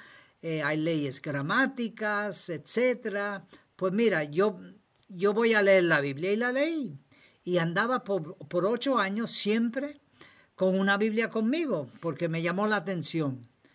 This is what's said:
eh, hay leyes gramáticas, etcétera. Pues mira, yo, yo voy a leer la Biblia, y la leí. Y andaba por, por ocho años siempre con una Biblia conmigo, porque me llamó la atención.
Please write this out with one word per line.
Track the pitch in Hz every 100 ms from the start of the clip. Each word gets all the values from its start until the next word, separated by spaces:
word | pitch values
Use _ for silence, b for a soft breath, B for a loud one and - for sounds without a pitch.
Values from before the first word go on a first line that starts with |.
| B B B B
eh, | 165 156
hay | 147 156
leyes | 160 160 143 127
gramáticas, | 156 139 147 226 269 269 233 - 214 208 208 - -
etcétera. | 151 - 226 254 247 220 202 202 196 - B B -
Pues | 185
mira, | 196 233 170 147
yo, | 151 208 180 180 - _ - -
yo | 180 196
voy | 214 233
a | 214
leer | 196 190 175
la | 151
Biblia, | 143 139 185
y | 214
la | 247
leí. | 262 311 320 220 139 _ b b b
Y | - 175
andaba | 170 175 233 254
por, | - 196 156 - 156
por | 175 190
ocho | 233 277 240
años | 190 208 226
siempre | - 202 226 233 262 285 285 _ B B B B -
con | 190 190
una | 196 202
Biblia | 220 214 226
conmigo, | 220 220 320 302 170 120 -
porque | 165 147 170
me | 165
llamó | 170 180 214
la | 208
atención. | 170 180 139 160 147 120 117 _ b